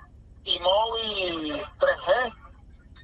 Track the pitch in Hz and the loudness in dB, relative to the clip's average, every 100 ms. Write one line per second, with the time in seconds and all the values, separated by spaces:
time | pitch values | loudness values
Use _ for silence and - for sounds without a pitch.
0 | - - - - - 175 175 196 226 226 | -20 -20 -20 -16 -4 0 2 2 2 -2
1 | 220 202 185 165 151 147 - - 277 - | -4 -4 -4 -4 -4 -6 -8 0 2 2
2 | - 226 254 - - - - - - - | 2 2 2 -6 -18 -20 -20 -20 -20 -20